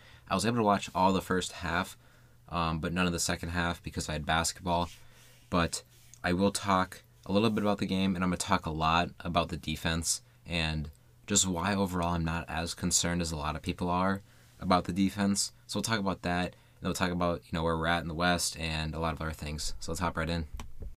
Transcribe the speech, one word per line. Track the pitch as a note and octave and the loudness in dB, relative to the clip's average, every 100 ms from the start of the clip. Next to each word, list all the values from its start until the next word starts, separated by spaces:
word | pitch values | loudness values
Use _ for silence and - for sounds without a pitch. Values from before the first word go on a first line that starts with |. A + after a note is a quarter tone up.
| - - - | -20 -18 -4
I | F#2+ | 0
was | G#2+ | 2
able | A#2+ | 4
to | |
watch | G#2+ G2 - | 4 4 2
all | F2+ F#2 | 2 4
the | F#2+ | 4
first | - F#2 - | 2 0 -2
half, | - E2 E2+ F#2+ - - - - - - | -6 -2 -2 -2 -8 -20 -20 -20 -20 -8
um, | F2 E2 D#2+ | -2 0 0
but | E2+ | 0
none | F2 F2+ | 0 2
of | |
the | E2+ | 2
second | - F2 E2+ | 0 -2 -2
half | F2 E2+ E2+ | -2 0 -2
because | - F2 - | -6 -6 -4
I | |
had | D2+ | -4
basketball. | D2+ D#2+ E2 - F2+ E2+ F2 - - - - - - | 0 2 2 -2 0 0 0 -6 -20 -20 -20 -20 -2
But | F2+ E2 - - - - - | 2 2 -2 -12 -20 -20 -6
I | F2+ | -2
will | F2+ G2+ | 2 2
talk | - G#2 F#2+ F#2 - - - - | 2 2 2 2 -6 -20 -16 0
a | |
little | G2 A2+ | 4 4
bit | G#2+ | 4
about | G#2 G2+ | 2 2
the | F#2+ | 0
game, | F#2+ F#2+ | 2 2
and | F2+ | 2
I'm | F#2 | 2
gonna | F2 | 0
talk | - F#2 E2 | 0 0 0
a | |
lot | D#2 D#2 E2 F2 - | 0 2 4 2 -4
about | F2+ E2+ D#2 | -2 0 0
the | D2+ | -2
defense | - D2+ E2+ E2 E2 - - - - | -4 -2 0 0 0 -2 -6 -20 -6
and | E2+ D#2+ D#2 D2+ - - - - | -2 0 -2 -6 -10 -20 -16 0
just | - | 2
why | F#2+ E2+ F#2 | 2 2 0
overall | G2 G2 F2+ E2+ | 2 0 0 0
I'm | F2 | 0
not | D#2+ E2 - | 0 -2 -4
as | D2+ E2+ | -4 -4
concerned | - F2+ - E2+ F2 | -2 0 2 2 0
as | E2 | -2
a | D#2 | -4
lot | D2+ D2+ | -4 -4
of | |
people | - F2 F2+ | -6 -4 -2
are | F2 F#2+ G2 - - - - | 0 0 0 -6 -20 -20 -8
about | F#2 F2+ | 2 2
the | F2 | 2
defense. | F#2 G2 G#2 G2 G2+ - - - | 0 0 2 0 0 -2 -6 -8
So | G#2 | -6
we'll | |
talk | G2+ A2 | -2 -2
about | G2 F2+ | -2 -2
that, | F2+ F2 | -2 -2
and | F2+ - - - | -2 -6 -20 -8
we'll | F2+ | -4
talk | E2+ F#2 | 0 0
about, | F2 F2 E2 | 2 0 0
you | - | -2
know, | E2+ | 0
where | E2 D#2+ | 2 2
we're | D#2+ | 2
at | E2+ | 0
in | E2+ | 0
the | |
West | D#2+ F2 F2 - E2 | 0 2 2 0 -4
and | E2 D#2+ D#2 | -4 -2 -4
a | D#2 | -2
lot | E2 | -2
of | D2+ | -2
other | D#2+ | -4
things. | D2+ D2+ D2+ - - | -6 -6 -4 -4 -4
So | - | -4
let's | - | -2
hop | F#3 - | -2 -2
right | D#3+ | -2
in. | E2+ D#2+ - - - - | -2 -4 -8 -10 -10 -10